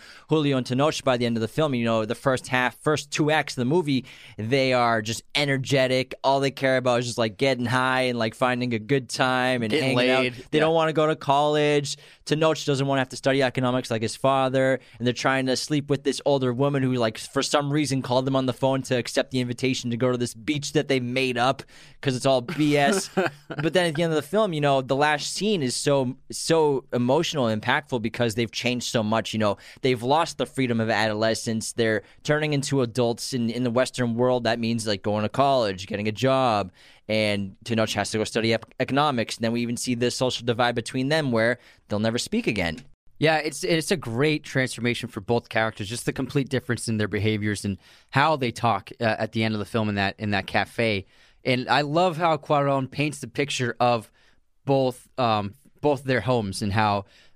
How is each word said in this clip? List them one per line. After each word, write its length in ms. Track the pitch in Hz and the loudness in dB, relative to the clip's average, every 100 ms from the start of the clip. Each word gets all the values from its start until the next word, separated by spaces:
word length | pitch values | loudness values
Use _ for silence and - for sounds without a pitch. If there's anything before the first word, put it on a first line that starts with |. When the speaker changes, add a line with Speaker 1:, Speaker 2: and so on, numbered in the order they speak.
| - - - | -12 -18 -2
Speaker 1:
Julio 300 | 156 143 135 | 0 2 0
and 80 | 120 | 0
Tenoch 360 | 127 147 151 | 0 0 0
by 140 | - 123 | 0 0
the 80 | 120 | 0
end 140 | 113 | 0
of 20 | |
the 80 | 110 | -2
film. 240 | - 156 | 0 0
You 140 | 127 117 | 0 0
know, 180 | 113 107 | 0 0
the 100 | 113 | -2
first 340 | 143 127 - | 0 -2 0
half, 280 | 127 123 - | 0 0 -2
first 280 | - 151 - | -2 -2 -2
two 200 | - 147 | -2 0
acts 240 | 156 143 - | 0 0 -2
of 80 | |
the 20 | 123 | 0
movie, 400 | 165 151 135 - - - - | 0 0 -2 -4 -12 -18 -10
they 380 | 107 135 131 127 | -2 2 2 2
are 260 | 120 113 | 2 2
just 220 | 110 113 - 139 | -2 -6 -4 -2
energetic. 800 | 147 139 131 139 131 127 127 - | 0 0 0 2 2 2 -2 -2
All 180 | 131 139 | 2 2
they 100 | 139 | 2
care 260 | 135 135 131 | 0 0 2
about 220 | 127 120 | 2 0
is 80 | 123 | 0
just, 100 | 117 | -2
like, 220 | 113 98 | -2 0
getting 260 | 139 127 120 | 0 0 0
high 380 | 127 127 131 | 0 2 2
and, 160 | 127 120 | 0 0
like, 160 | 113 107 | -2 0
finding 400 | 127 123 123 113 | 0 0 -2 -2
a 40 | |
good 300 | 107 139 120 | 0 0 0
time 540 | - 131 127 127 127 | -2 0 2 0 0
and 80 | 113 | 0
Speaker 2:
Getting 260 | 143 135 123 | 0 0 2
Speaker 1:
hanging 140 | 127 | 2
out. 100 | 131 127 | 2 0
Speaker 2:
laid. 100 | 120 - | -4 -4
Speaker 1:
They 80 | 156 | 0
Speaker 2:
Yeah. 60 | 156 | 2
Speaker 1:
don't 100 | 165 | 4
wanna 180 | 160 | 2
go 140 | 156 156 | 2 2
to 100 | 156 | 2
college. 800 | - 139 151 151 147 147 143 - - - - | 2 2 4 4 4 2 0 -6 -12 -14 -2
Tenoch 360 | 151 160 151 - | 2 2 2 0
doesn't 200 | 139 139 | 0 0
wanna 140 | 139 | 0
have 80 | 127 | -2
to 80 | - | -2
study 260 | 139 135 | 0 2
economics 480 | 131 123 127 127 123 | 2 0 0 0 -2
like 120 | 113 | -2
his 120 | 113 - | -2 -2
father, 640 | 131 135 131 131 131 127 - - | 0 2 2 2 2 0 -4 -6
and 80 | 120 | -2
they're 80 | 120 | 0
trying 320 | 147 135 131 | 0 0 0
to 100 | 127 | -2
sleep 320 | - 151 143 | -2 -2 0
with 160 | 139 143 | -2 0
this 160 | 131 - | -2 2
older 260 | 143 127 | 2 2
woman 300 | 120 143 143 | 0 0 2
who, 100 | 131 127 | 0 2
like, 200 | 113 110 | 0 -2
for 260 | - 139 | -6 -4
some 300 | 127 151 143 | 0 0 0
reason 300 | 147 143 135 | 0 0 -2
called 240 | 120 123 131 | 0 0 2
them 100 | 135 | 0
on 80 | 131 | 0
the 80 | |
phone 300 | 120 135 135 | 0 0 0
to 160 | 127 127 | 0 -2
accept 320 | 113 - - | -2 -2 -2
the 100 | 127 | -2
invitation 500 | 123 120 127 131 120 | -4 -2 -2 -2 -4
to 60 | 117 | 0
go 160 | 127 | 0
to 60 | 123 | 0
this 160 | 120 113 | -2 -6
beach 400 | 110 151 147 151 | -6 -4 -2 0
that 140 | 139 | 2
they 120 | 135 | 0
made 380 | 123 127 131 120 | 0 0 0 2
up 240 | 123 135 - - - - | 2 0 -6 -20 -20 -6
'cause 120 | - 127 | -2 0
it's 120 | 139 | 4
all 160 | 131 | 2
B 340 | 120 156 151 143 | 2 0 2 4
S. 320 | 143 190 - - | 4 2 -2 -2
Speaker 2:
<laughs> 40 | 175 143 - | -2 -4 -12
Speaker 1:
But 240 | 151 156 | -4 0
then 140 | 165 175 | 2 2
at 80 | 151 | 0
the 80 | |
end 100 | 170 | 0
of 40 | 156 | 0
the 60 | |
film, 300 | 147 202 214 | 0 0 0
you 80 | 156 | 2
know, 220 | 143 135 | 2 2
the 140 | 131 135 | 2 2
last 360 | 147 151 143 | 2 2 -2
scene 300 | - 202 202 | -4 0 0
is 140 | 131 - | 0 -2
so, 400 | - 139 127 135 - | 0 2 0 -4 -10
so 540 | - - 165 156 135 - | -6 0 2 4 0 -2
emotional 540 | 127 123 143 165 156 120 | -2 2 2 0 0 0
and 160 | 110 | 0
impactful 400 | 107 135 - 127 | 0 -2 0 -4
because 320 | 110 - 120 107 | -4 -2 -2 0
they've 160 | 113 | -4
changed 360 | - 123 123 - | -2 -2 -2 -2
so 160 | 123 | 0
much. 300 | 107 113 107 | 0 0 -2
You 60 | 110 | -2
know, 180 | 107 98 - - | 0 -2 -8 -4
they've 200 | 135 123 | 0 0
lost 360 | 120 147 165 - | 2 0 0 -4
the 60 | 127 | -6
freedom 360 | - 131 117 | -2 0 0
of 100 | 110 | 0
adolescence. 840 | 104 110 107 113 110 - 110 - | 2 0 0 0 0 -2 -4 -4
They're 300 | - 113 107 - - - | -2 0 0 -4 -8 -2
turning 280 | 151 151 | 0 0
into 300 | 143 135 139 | -2 0 0
adults 500 | 120 107 120 117 - | 0 0 0 -2 -6
in, 160 | 127 117 | -4 -2
in 140 | 117 | -2
the 80 | 127 | -2
Western 440 | 117 127 - 123 117 | 0 0 0 -2 2
world. 300 | 127 127 117 | 2 2 0
That 140 | 117 | -2
means, 260 | 113 117 107 | -2 -2 -2
like, 160 | 104 | -4
going 200 | 110 104 | -2 -2
to 60 | 107 | 0
college, 580 | - 139 135 110 95 98 | 2 2 2 0 -2 -6
getting 220 | 104 107 | -6 -4
a 40 | |
job, 600 | 104 127 135 131 107 95 - - - - | -2 0 2 2 0 -2 -8 -20 -14 -4
and 480 | 110 107 101 98 - - | 0 0 0 -4 -10 -4
Tenoch 280 | 113 110 - | 0 0 0
has 160 | 101 | -2
to 80 | 110 | -2
go 60 | 107 | -2
study 280 | 117 113 | 0 0
ep-, 140 | 113 - - | 0 -2 -6
economics. 560 | 131 135 151 127 110 - | -2 0 2 0 -4 -2
And 80 | 113 | -2
then 80 | |
we 100 | 117 | -2
even 140 | 117 120 | -4 -4
see 180 | - 120 | -4 0
the 160 | 120 | 0
social 340 | - 127 - 117 | 0 -2 -2 -2
divide 300 | 113 120 120 | 0 0 0
between 340 | 113 131 131 | -4 -4 0
them 220 | 156 143 | 0 0
where 280 | 117 113 123 - - - | 2 2 0 -6 -20 -6
they'll 120 | 104 | -2
never 180 | 110 117 | 0 -2
speak 300 | - 226 233 | -2 -4 -2
again. 360 | 107 87 80 - - _ - | -2 -2 -4 -12 -20 _ -2
Speaker 2:
Yeah, 180 | 147 156 | 0 2
it's, 240 | 151 147 180 | -2 -4 -2
it's 280 | 165 156 | 0 0
a 40 | 185 | -2
great 460 | 120 113 151 151 | -2 0 0 0
transformation 640 | - 135 127 - 117 117 117 | -2 -2 -2 -2 -2 -2 -6
for 120 | - | -8
both 280 | 95 117 - | -2 -2 0
characters, 400 | 110 110 - 98 | 0 0 -2 -8
just 180 | 117 - | -6 -6
the 60 | |
complete 360 | 139 131 147 127 | -4 -2 -2 -2
difference 400 | 127 - 117 - | -2 -2 -4 -2
in 100 | 110 | -2
their 100 | 104 | -2
behaviors 560 | 104 107 107 104 101 104 | 0 0 0 0 -2 -2
and 140 | 95 - - _ | -4 -8 -20 _
how 260 | - 147 151 | 0 2 2
they 140 | 127 | -2
talk, 400 | 113 117 101 - - | -2 0 -2 -4 -4
uh, 40 | 113 | -2
at 260 | 104 107 | 0 -2
the 120 | 113 110 | -2 0
end 100 | 107 | -2
of 60 | |
the 40 | 101 | -2
film 240 | 117 107 | -2 -2
in 60 | 101 | 0
that, 220 | 98 - | -2 -2
in 140 | 107 | -2
that 160 | 101 92 | -2 -2
cafe. 580 | 110 98 - 117 101 - _ _ _ - | -2 -2 -2 -2 -2 -6 _ _ _ -2
And 240 | 127 123 | -2 2
I 140 | 123 | 0
love 340 | 147 151 185 156 | 2 2 2 2
how 200 | 175 156 | 0 0
Cuarón 540 | - 151 139 139 131 | 0 0 2 0 -2
paints 300 | - 151 139 | -4 -4 -6
the 80 | 120 | -8
picture 480 | - 139 - 123 - | -4 -4 -2 -4 0
of 320 | 123 117 107 _ _ _ _ _ - | 0 0 -4 _ _ _ _ _ 0
both, 440 | 135 131 123 - - | 2 2 -2 -8 -2
um, 380 | 120 107 101 - - - | 0 0 -2 -10 -20 -2
both 220 | 147 135 | 0 0
their 180 | 135 127 | 0 0
homes 400 | 107 123 101 92 | 2 0 0 -2
and 120 | 107 | -2
how, 320 | 101 107 101 98 _ - | 2 2 2 -4 _ -20